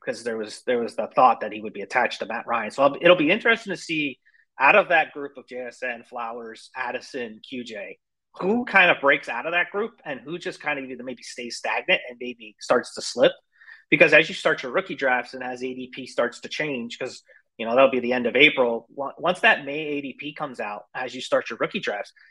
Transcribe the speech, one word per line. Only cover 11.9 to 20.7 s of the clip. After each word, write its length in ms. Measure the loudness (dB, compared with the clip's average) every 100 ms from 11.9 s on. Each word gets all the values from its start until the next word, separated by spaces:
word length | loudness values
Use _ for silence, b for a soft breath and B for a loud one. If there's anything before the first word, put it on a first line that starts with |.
| -2 -2
and 80 | -12
maybe 360 | -12 -12 -18 _
starts 340 | -2 -2 -2 -10
to 60 |
slip. 300 | -8 2 2 2 _ b b b b
Because 240 | 6 8
as 140 | 6 4
you 80 | 0
start 280 | -2 -2
your 80 | -2
rookie 240 | -4 -4 -2
drafts 380 | 0 0 -2
and 100 | -10
as 200 | -10 -8
A 100 | -8
D 180 | -8 -12
P 140 | -12 -10
starts 340 | -2 -2 -2
to 80 | -12
change, 480 | -6 -4 -4 -8 -8
'cause, 260 | -10 -10 b b b -8
you 100 | 0
know, 80 | 6
that'll 160 | 6
be 80 | 4
the 140 | 0
end 120 | 0 0
of 100 | 6
April. 520 | 6 6 0 0 -6
Wa-, 240 | -10 -10 -4
once 220 | -2 2
that 220 | 4 2
May 160 | 0 -8
A 220 | -4 -6
D 120 | -6 -10
P 140 | -12
comes 260 | -10 -10 -8
out, 260 | -8